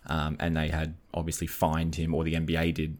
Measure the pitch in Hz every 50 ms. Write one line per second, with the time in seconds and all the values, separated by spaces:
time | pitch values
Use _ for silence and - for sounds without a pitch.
0 | - - 78 80 76 78 76 - 82 85 80 78 78 80 80 78 80 80 82 -
1 | - - - 85 80 82 - - 85 - - - 87 80 78 80 82 82 80 85
2 | 80 82 80 82 80 80 82 82 80 80 82 80 85 85 - 80 78 78 76